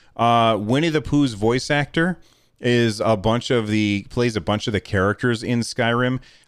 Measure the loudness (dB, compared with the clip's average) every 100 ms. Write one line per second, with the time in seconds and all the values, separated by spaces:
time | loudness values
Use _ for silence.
0 | _ -2 2 4 2 0 0 0 0 -2
1 | 0 0 0 0 0 0 0 -2 -2 -2
2 | -2 -2 -10 _ _ -6 0 2 2 0
3 | 0 0 0 0 0 -2 0 0 2 0
4 | -2 -2 0 -2 -2 -4 -2 -4 -2 0
5 | 0 0 -2 -2 -2 -4 -4 -2 -2 0
6 | 0 -4 -8 -20